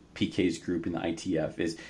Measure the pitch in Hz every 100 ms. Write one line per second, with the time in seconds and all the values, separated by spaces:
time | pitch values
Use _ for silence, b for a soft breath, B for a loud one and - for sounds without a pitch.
0 | - - 95 - 90 85 - 82 90 85
1 | 87 82 - 80 76 - 98 -